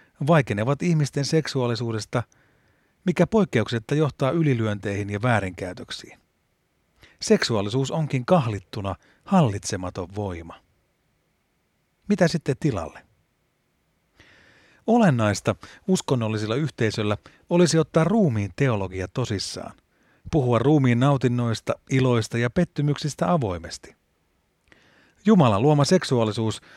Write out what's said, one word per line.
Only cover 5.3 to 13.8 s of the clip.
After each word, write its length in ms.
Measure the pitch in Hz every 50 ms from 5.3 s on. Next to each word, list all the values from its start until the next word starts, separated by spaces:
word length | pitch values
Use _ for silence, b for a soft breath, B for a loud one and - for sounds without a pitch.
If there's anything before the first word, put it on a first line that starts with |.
| 117 104 98 92 87 - 95 90 92 - 87 - - - - - - _ _ _ _ _ _ _ _ _ _ _ _ _ _ _ _ b b b b b -
Seksuaalisuus 680 | - 220 - - - 120 101 98 104 107 135 135 127
onkin 340 | - 160 151 127 - 127 120
kahlittuna 680 | - 185 170 120 117 104 95 - _ - 110 98 98 90 - b b b b b
hallitsematon 840 | b 202 185 156 113 101 98 - - 110 92 92 90 - - 90 82 95
voima. 400 | 107 104 98 87 82 82 80 - - _ _ _ _ _ _ _ _ _ _ _ _ _ _ _ _ _ _ _ _ _ _ _ _ _ _ _ _ _ -
Mitä 200 | 202 - 180 156
sitten 280 | - 160 - - 131 -
tilalle? 440 | - 151 110 92 78 73 - - - _ _ _ _ _ _ _ _ _ _ _ _ _ _ _